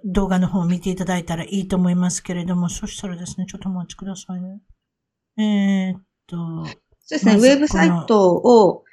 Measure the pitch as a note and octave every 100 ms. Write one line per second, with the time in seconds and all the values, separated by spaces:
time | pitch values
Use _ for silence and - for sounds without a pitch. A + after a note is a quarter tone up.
0 | G3 F3+ F#3+ F#3 F3+ F#3+ E3+ F3+ F#3+ F#3
1 | F3+ F3+ F3 E3 D#3 G3 F#3 F#3 F3+ F3+
2 | F3+ - - F3 F3 F3+ F3 - G#3 -
3 | G3+ F3 F3 - F3+ G3 F#3+ F3+ E3+ -
4 | F#3+ F#3 - F3+ F#3 G3+ - _ _ _
5 | _ _ _ - G#3+ G3+ G3 G3 F#3+ F#3
6 | _ _ _ E3+ E3 E3 D#3 - _ _
7 | _ D4+ G3 G#3 B3 C#4 D4 - F3 E3+
8 | D3+ G#3+ F#3 F3 C4 A#3 F#3 - _